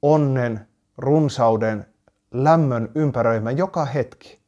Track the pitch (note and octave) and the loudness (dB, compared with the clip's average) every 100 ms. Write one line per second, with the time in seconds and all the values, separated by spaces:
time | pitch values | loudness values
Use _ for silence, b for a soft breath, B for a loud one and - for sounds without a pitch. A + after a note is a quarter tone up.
0 | C#3+ D#3 C#3+ C3 A#2+ A2 G#2 _ _ - | 4 2 2 0 -2 -6 -12 _ _ -8
1 | C3 D#3 D3 - A#2 A2 A2 G#2+ G2+ _ | 0 2 2 2 2 2 0 -4 -10 _
2 | _ _ _ A#2+ C#3+ E3 D3 A#2 A2+ D3+ | _ _ _ -2 2 4 2 -2 -4 -2
3 | D3+ B2 A#2 A2+ A2 C#3 F#3+ F3 C#3+ C#3+ | -2 0 0 0 -2 -4 -4 -4 -4 -4
4 | A#2+ - - - | -6 -8 -20 -20